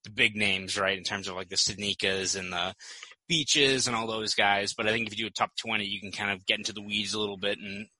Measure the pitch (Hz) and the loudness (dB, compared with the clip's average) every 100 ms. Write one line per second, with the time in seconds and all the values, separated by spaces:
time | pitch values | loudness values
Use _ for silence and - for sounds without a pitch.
0 | 104 107 117 107 104 95 95 95 95 98 | -8 2 2 4 2 2 -2 0 2 0
1 | 87 101 95 90 90 95 - 98 101 95 | -2 -4 -4 -8 -4 0 0 0 -4 0
2 | 101 95 92 95 90 90 90 - - - | 2 2 0 -2 -2 -2 -4 -6 -16 -16
3 | - - - 165 135 151 139 131 120 117 | -18 -20 -2 0 4 6 6 4 2 0
4 | 113 110 107 - 101 101 101 - 107 113 | -2 -2 0 4 6 4 2 0 2 2
5 | 110 101 110 - 110 - 113 110 101 98 | -2 -4 -6 0 -2 -2 -2 -2 -2 -6
6 | 98 90 101 95 95 107 104 104 104 104 | -8 -4 -4 -2 0 -2 -2 -8 -4 -2
7 | 101 107 104 98 101 104 101 101 107 | -2 0 -2 -2 -2 -2 -6 -10 -12